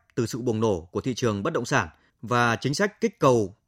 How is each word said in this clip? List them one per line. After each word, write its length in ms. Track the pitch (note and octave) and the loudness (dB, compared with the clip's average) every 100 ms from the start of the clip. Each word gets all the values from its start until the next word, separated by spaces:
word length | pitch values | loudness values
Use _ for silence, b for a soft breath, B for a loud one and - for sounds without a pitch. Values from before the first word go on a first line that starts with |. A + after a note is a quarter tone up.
| _ - | _ -4
từ 100 | A2+ | -4
sự 160 | A#2+ | -2
bùng 180 | B2+ A2 | -2 0
nổ 280 | A2+ F2 E2+ | 0 0 -4
của 100 | G#2 | -6
thị 120 | C3+ | -4
trường 300 | A2+ A#2+ G2+ | -2 0 0
bất 100 | G2 | -2
động 120 | D#3+ - | -4 -2
sản 240 | C3 E2+ - b b | -2 -2 -8 b b
và 340 | G#2+ A#2+ A#2+ A2+ | -2 0 2 0
chính 180 | C3 | -2
sách 280 | D3 G#3 - | -2 -2 -2
kích 180 | A3+ - | -4 2
cầu 360 | C#3+ A#2+ F#2+ - | 4 4 0 -8